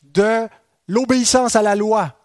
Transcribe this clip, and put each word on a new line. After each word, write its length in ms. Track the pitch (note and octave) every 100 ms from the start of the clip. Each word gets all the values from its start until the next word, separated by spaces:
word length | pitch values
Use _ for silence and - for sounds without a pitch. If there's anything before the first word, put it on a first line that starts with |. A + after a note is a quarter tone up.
de 460 | C#3 D3+ G#3 A3+ A3+ _ _ _ -
l'obéissance 680 | G3+ B3+ B3+ A#3 B3+ B3 A3
à 60 |
la 140 | G#3+ G3+
loi 420 | G#3+ A3 E3 -